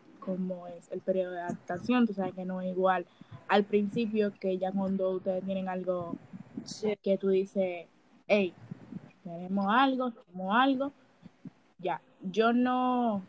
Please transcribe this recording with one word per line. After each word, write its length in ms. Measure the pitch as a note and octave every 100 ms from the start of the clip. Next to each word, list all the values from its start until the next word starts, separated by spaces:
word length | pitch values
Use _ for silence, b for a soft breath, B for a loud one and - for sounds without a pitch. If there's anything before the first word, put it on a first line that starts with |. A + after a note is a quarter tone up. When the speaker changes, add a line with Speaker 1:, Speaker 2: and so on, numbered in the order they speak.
| - -
Speaker 1:
cómo 460 | - F#3 F#3 F3+ F3
es 240 | F3 -
el 80 | F#3
periodo 320 | - F#3 F3+
de 80 | F3+
adaptación. 640 | F3 F3 - F3+ - B3 A#3
Tú 60 |
sabes 220 | F#3+ F#3 F#3
que 100 | F#3
no 160 | F#3
es 100 | F#3
igual 340 | F#3 F#3 F#3 F3 B B B -
al 160 | G3+ G3+
principio, 680 | G#3 G3+ A#3+ A3+ G#3+ G#3 -
que 200 | F#3+ F#3
ya 140 | F#3
cuando 380 | G3 F#3+ F#3+ F#3+
ustedes 320 | F#3 F#3+ F#3 F#3+
tienen 240 | F#3+ F#3+
algo 480 | F#3 F#3 F3+ E3+ - - - - - -
Speaker 2:
Sí. 320 | - G#3+ G#3
Speaker 1:
que 160 | G3+ G3
tú 100 | G3
dices, 580 | F#3+ G3 G3+ F#3+ F3 E3 _ _ - -
"Hey, 260 | G#3 F#3 - - - - - - _
tenemos 440 | F3+ E3+ F3+ G3 G3
algo, 420 | A#3 C4+ C4 B3+
tenemos 440 | - - F3+ F#3+ A3
algo". 360 | C4+ B3+ C#4 - _ _ - _ - - _ -
Ya, 220 | F3 D#3+ _ _ F#3+
yo 200 | F#3 A3+
no 720 | A#3+ B3 B3+ B3+ B3 A#3+ G3+